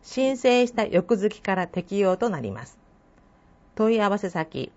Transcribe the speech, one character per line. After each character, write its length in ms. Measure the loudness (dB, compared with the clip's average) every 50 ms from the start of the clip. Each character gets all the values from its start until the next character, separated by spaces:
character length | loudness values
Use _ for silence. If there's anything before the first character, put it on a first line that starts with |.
申 340 | _ -8 -4 0 0 0 0
請 320 | 2 2 4 4 4 2
し 60 | 2 0
た 120 | -4 -2
翌 320 | 0 0 0 2 2 0
月 240 | 0 0 -2 -4 -4
か 140 | -4 -2 -2
ら 120 | -2 -2
適 300 | -4 -4 -8 -6 -4 -2
用 200 | 0 2 2 2
と 120 | 0 -2 -4
な 100 | -4 -4
り 120 | -6 -8
ま 140 | -8 -10 -14
す。 120 | -16 -20 _ _ _ _ _ _ _ _ -20 _ _ _ _ _ _ _ _ _ _ _
問 220 | 0 2 2 2
い 60 | 2
合 80 | 2 2
わ 80 | 0
せ 120 | 0 -4 -4
先 420 | -4 -4 -6 -4 -6 -8 -8 -8 _